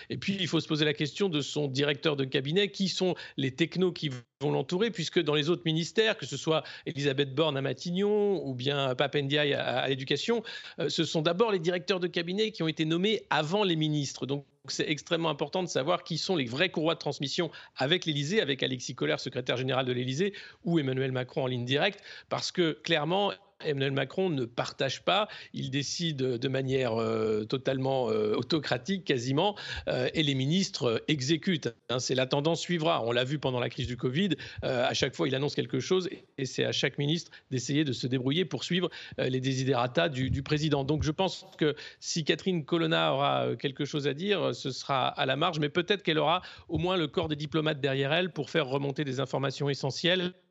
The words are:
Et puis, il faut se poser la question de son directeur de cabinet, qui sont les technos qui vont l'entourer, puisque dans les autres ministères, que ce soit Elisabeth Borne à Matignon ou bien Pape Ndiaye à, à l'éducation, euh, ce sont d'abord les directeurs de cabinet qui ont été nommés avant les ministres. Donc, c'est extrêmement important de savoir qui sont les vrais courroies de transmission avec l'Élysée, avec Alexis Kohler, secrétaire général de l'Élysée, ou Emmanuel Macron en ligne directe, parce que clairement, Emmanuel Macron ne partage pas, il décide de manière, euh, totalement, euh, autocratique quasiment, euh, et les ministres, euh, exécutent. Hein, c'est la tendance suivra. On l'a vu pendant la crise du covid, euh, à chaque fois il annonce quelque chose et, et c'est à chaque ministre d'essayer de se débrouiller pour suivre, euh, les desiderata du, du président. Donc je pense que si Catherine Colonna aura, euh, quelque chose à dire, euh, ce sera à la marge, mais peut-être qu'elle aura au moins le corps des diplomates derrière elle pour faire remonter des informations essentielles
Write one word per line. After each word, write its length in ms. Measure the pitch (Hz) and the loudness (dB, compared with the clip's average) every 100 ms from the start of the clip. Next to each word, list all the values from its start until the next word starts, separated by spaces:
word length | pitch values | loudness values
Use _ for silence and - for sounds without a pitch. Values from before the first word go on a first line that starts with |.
| - | -8
Et 80 | 123 | -6
puis, 180 | 185 196 | -4 -2
il 80 | 165 | 0
faut 120 | 160 | 0
se 80 | - | 0
poser 160 | 151 | 2
la 100 | 151 | 2
question 360 | 143 147 - 202 | 2 -2 0 0
de 100 | 147 | 0
son 260 | - 151 143 | -2 -2 -2
directeur 480 | 131 147 139 160 | 2 2 2 0
de 100 | 143 | 0
cabinet, 460 | 135 139 135 180 202 | 0 0 2 0 0
qui 180 | 202 185 | 0 0
sont 260 | - 185 160 - - | 0 0 -2 -6 -2
les 160 | 135 | -2
technos 380 | 131 165 170 185 | 0 0 2 0
qui 200 | 175 147 127 - - | 0 -6 -6 -12 -4
vont 120 | 147 | 0
l'entourer, 400 | 147 135 180 226 | 0 0 0 0
puisque 280 | - 151 180 | -2 0 0
dans 140 | 151 | 2
les 160 | 151 147 | 2 2
autres 120 | 175 | 0
ministères, 520 | 160 160 165 - 220 208 | 2 0 0 2 2 2
que 80 | |
ce 120 | 135 139 | -4 -4
soit 260 | 160 156 - - - | 0 0 0 -10 -8
Elisabeth 480 | 135 143 131 143 | 0 0 2 0
Borne 220 | 131 160 135 | 2 0 0
à 40 | |
Matignon 800 | 135 131 175 175 202 208 202 180 139 | -2 -4 -4 0 2 2 2 0 -2
ou 80 | |
bien 400 | 123 135 143 135 | -4 0 0 2
Pape 220 | 127 143 151 | 2 2 2
Ndiaye 380 | 139 147 147 | 2 2 2
à, 240 | 127 - 123 | 2 0 0
à 100 | 135 | 0
l'éducation, 560 | 135 135 143 - 233 - - - - | -2 0 -2 0 0 -2 -12 -12 -4
euh, 100 | 165 | -2
ce 140 | 165 | 0
sont 200 | 156 165 | 0 2
d'abord 280 | 160 175 226 | 2 4 2
les 80 | 196 | 2
directeurs 400 | 165 180 175 185 | 2 0 0 -2
de 80 | 175 | 0
cabinet 460 | 175 170 196 220 | -2 -2 0 -2
qui 100 | 208 | 0
ont 60 | 160 | -2
été 160 | 156 | 0
nommés 400 | 156 170 202 214 - | 0 2 2 0 2
avant 340 | 147 151 208 | 0 2 2
les 100 | 196 | 2
ministres. 520 | 160 156 151 139 - 127 | 2 2 2 -2 -4 -4
Donc, 180 | 143 139 _ - | -4 -6 _ -8
c'est 200 | - 165 | -4 -2
extrêmement 420 | 147 - 165 165 | -2 -2 -2 0
important 320 | 143 147 190 | -2 -2 -2
de 60 | 180 | -2
savoir 360 | 135 143 175 | -2 0 0
qui 140 | - 156 | -2 -4
sont 180 | - 175 | 0 0
les 80 | |
vrais 240 | 120 131 185 | 0 0 0
courroies 260 | 180 160 | 2 0
de 40 | 160 | 0
transmission 500 | 151 - 135 - 165 - - - | -2 -4 -4 -2 -2 -4 -12 -2
avec 260 | 135 180 | 2 2
l'Élysée, 380 | 165 143 143 220 | 2 -2 0 0
avec 200 | 147 135 | 0 0
Alexis 320 | 131 127 - | -2 -4 -6
Kohler, 220 | 127 147 147 | -2 0 0
secrétaire 380 | 123 123 127 127 | -2 -6 -2 -2
général 300 | 131 127 127 | 0 0 0
de 60 | |
l'Élysée, 420 | 123 127 135 196 - - - | 0 -2 0 -2 -2 -16 -8
ou 140 | 175 170 | 0 2
Emmanuel 320 | 135 131 135 | 2 0 0
Macron 340 | 127 127 156 | -2 -4 -2
en 20 | 127 | -2
ligne 180 | 123 | -2
directe, 360 | 120 139 196 202 - - - | 0 2 2 0 -14 -14 -6
parce 240 | - - | -4 -2
que 200 | - 160 | 0 0
clairement, 600 | 147 - 160 151 190 202 185 - - | 0 0 0 2 2 0 -2 -12 -8
Emmanuel 260 | 160 139 139 | -4 0 0
Macron 400 | 135 139 - 190 | 0 -2 0 0
ne 140 | 139 | 0
partage 580 | 117 127 131 - 135 - | -2 -4 -4 -2 -2 0
pas, 220 | - 190 214 - - | 2 2 2 -6 -10
il 200 | 143 135 | -6 -2
décide 460 | 143 135 - 170 139 | -2 -2 -2 -2 0
de 300 | 131 117 131 | 0 0 0
manière, 520 | 131 131 131 123 113 | 0 2 2 2 2
euh, 440 | 113 113 110 107 | 2 2 2 0
totalement, 640 | 110 135 135 131 131 135 113 | 0 -2 0 0 2 2 2
euh, 280 | 110 107 123 | 2 2 0
autocratique 680 | 120 160 - 127 - 196 | 0 0 0 -2 -2 -4
quasiment, 520 | - 131 123 139 202 202 - - - | 0 0 2 2 2 0 -8 -6 -2
euh, 200 | 131 131 | 0 0
et 80 | - | 0
les 140 | 143 135 | 0 2
ministres, 480 | 135 185 185 - 127 | 2 2 0 0 0
euh, 100 | 110 - | 0 0
exécutent. 640 | 151 131 165 190 156 120 - - | 0 2 0 0 -2 -2 -8 -4
Hein, 100 | 123 | -2
c'est 160 | - | 0
la 120 | 127 127 | 0 2
tendance 340 | 143 156 165 | 2 2 0
suivra. 420 | - 175 160 151 | 0 0 2 2
On 60 | 113 | 2
l'a 140 | 120 | 0
vu 160 | 127 147 | 0 0
pendant 180 | 135 123 | -2 -2
la 100 | 123 | -2
crise 200 | - 120 | -4 -6
du 80 | 120 | -2
covid, 400 | 127 139 202 139 - - | -2 0 0 0 -6 -6
euh, 240 | - 127 131 | -2 2 2
à 80 | |
chaque 220 | 117 143 - | 2 0 0
fois 100 | 156 | 0
il 80 | |
annonce 220 | 131 143 - | 0 0 -2
quelque 240 | 127 131 | -2 -2
chose 260 | - 185 170 | 2 0 0
et, 120 | - - - | -8 -14 -8
et 80 | 131 | -4
c'est 180 | - | 0
à 60 | 123 | 0
chaque 280 | - 143 - | 2 0 0
ministre 340 | 143 165 - - - | 0 0 -2 -16 -6
d'essayer 320 | 127 127 143 | -4 0 2
de 100 | 147 | 2
se 140 | 113 127 | 0 0
débrouiller 380 | 131 127 156 | 0 0 0
pour 180 | 180 135 | 0 -4
suivre, 280 | - 175 170 - - - | -2 0 0 -4 -10 -2
euh, 100 | 131 | 0
les 120 | 131 | 0
desiderata 680 | 131 131 131 123 123 165 170 | 0 0 2 2 2 2 0
du, 220 | 127 131 | 0 0
du 140 | 127 | 0
président. 400 | 139 151 156 143 | 0 0 2 2
Donc 180 | 135 151 | 2 0
je 80 | 147 | 0
pense 340 | 156 185 - - - | 0 0 -2 -10 0
que 160 | 151 - - - | 0 0 -8 -12
si 240 | - 170 | -6 -2
Catherine 420 | 151 165 190 175 | 0 2 2 0
Colonna 480 | 135 170 160 165 160 | 2 0 2 2 4
aura, 320 | 135 143 135 | 4 2 2
euh, 120 | 123 120 | 0 -2
quelque 280 | 143 131 | -4 -4
chose 220 | 143 151 139 | -4 -2 -2
à 80 | |
dire, 260 | 139 202 190 | -2 0 0
euh, 120 | 135 | 0
ce 180 | 127 139 | -2 -6
sera 380 | - - 135 127 | -6 -2 2 2
à 180 | - 135 | 0 0
la 80 | |
marge, 240 | 139 175 151 | 2 0 0
mais 100 | 147 | 0
peut-être 360 | - 165 202 | 0 2 0
qu'elle 160 | - 156 | 2 2
aura 220 | 147 180 - - - | 4 2 -2 -16 -6
au 100 | 160 | -2
moins 180 | 175 185 | 0 0
le 120 | 151 | 0
corps 180 | 190 160 | 0 -2
des 80 | |
diplomates 460 | 147 151 160 151 143 | -2 -2 0 0 0
derrière 320 | 139 135 139 | 0 0 2
elle 200 | 165 185 | 2 0
pour 180 | 156 135 | -4 0
faire 180 | 165 127 | 0 2
remonter 340 | 139 139 135 | 0 0 -2
des 160 | 143 127 | -2 -2
informations 500 | 135 139 135 - 143 | -2 -2 -2 -2 -2
essentielles 640 | - 139 - 165 185 180 - _ | -2 -2 0 2 2 0 -6 _